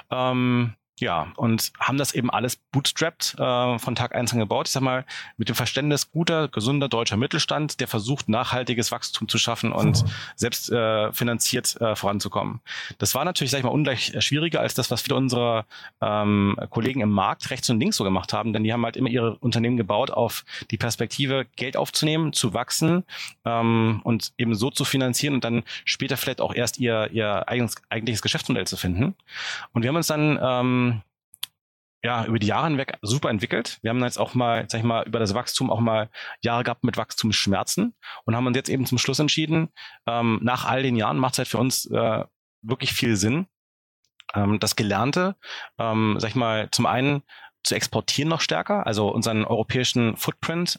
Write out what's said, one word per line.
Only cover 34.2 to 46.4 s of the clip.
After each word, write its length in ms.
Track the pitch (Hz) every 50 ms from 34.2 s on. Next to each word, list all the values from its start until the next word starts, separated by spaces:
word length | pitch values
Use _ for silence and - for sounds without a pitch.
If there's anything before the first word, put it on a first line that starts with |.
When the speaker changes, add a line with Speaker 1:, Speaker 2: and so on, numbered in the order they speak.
| 127 - -
Speaker 1:
mal, 320 | 123 120 117 117 113 110 -
sag 80 | -
ich 80 | 113 110
mal, 220 | 120 113 110 -
über 120 | 107 110 117
das 140 | 113 98 98
Wachstum 380 | 120 120 - - - 135 117
auch 100 | - 110
mal 300 | 117 113 110 110 107 - - - - - - - -
Jahre 200 | 120 117 120 123
gehabt 220 | 123 117 - -
mit 140 | 120 - -
Wachstumsschmerzen 960 | 110 - - - - 110 104 - - 101 98 92 113 - - 180 208 240 - _ - - - - -
und 100 | - 113
haben 100 | 120 127
uns 80 | 127 120 135
jetzt 100 | - -
eben 160 | 101 135 123
zum 140 | - 127 120
Schluss 200 | - - 135 -
entschieden, 520 | 151 147 - 160 156 156 160 160 160 - _ - - - - - -
ähm, 320 | 117 117 117 117 117 110 101 110
nach 240 | 120 127 123 -
all 160 | - 123 131 131
den 140 | 135 120
Jahren 200 | 113 104 120 151
macht's 220 | 143 127 127 - -
halt 100 | 127 -
für 80 | -
uns, 300 | 110 123 131 131 - -
äh, 380 | - 113 113 113 113 110 - - - _ _ _ _ _ _
wirklich 320 | - 110 127 - 143 - -
viel 240 | - 139 120 110
Sinn, 300 | 95 95 110 131 165 190 - _ _ _ _ _ _ _ _ _ _ _ _ _ _ - - -
ähm, 260 | 101 101 101 107 95
das 160 | 107 104 -
Gelernte, 600 | - 110 101 101 98 113 139 143 180 180 190 196 _ - - - - - - _ -
ähm, 380 | 113 113 110 110 110 107 104 98
sag 100 | 101 110
ich 80 | 104
mal, 320 | 127